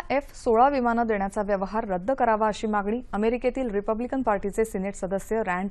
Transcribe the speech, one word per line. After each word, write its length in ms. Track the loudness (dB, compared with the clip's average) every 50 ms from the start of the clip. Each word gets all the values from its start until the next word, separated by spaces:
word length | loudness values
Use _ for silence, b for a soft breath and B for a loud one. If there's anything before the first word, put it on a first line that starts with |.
| 2 0
एफ 260 | -2 -2 -2 -4 -10
सोळा 340 | -4 0 4 6 6 6 6
विमानं 380 | 6 4 2 2 2 2 2 2
देण्याचा 340 | 0 0 0 -2 -2 -2
व्यवहार 460 | -2 0 0 0 0 -2 -4 -4 -2 -2
रद्द 240 | -2 -2 0 -2
करावा, 360 | 0 2 2 2 4 4 2 0
अशी 200 | 0 0 -2 -2
मागणी 340 | 0 0 0 0 -2 -4 -4 -4 -2
अमेरिकेतील 560 | 0 2 2 2 2 0 0 0 0 -2 -2
रिपब्लिकन 520 | -2 -2 -2 -2 -2 -2 -2 -2 -2 -2
पार्टीचे 440 | 0 2 0 0 0 -2 0 0 0
सिनेट 300 | 0 0 -4 -4 -4 -6
सदस्य 480 | -6 -4 -4 -4 -4 -2 -2 -2 0 0
रँड 260 | 0 -2 -2 -2 -4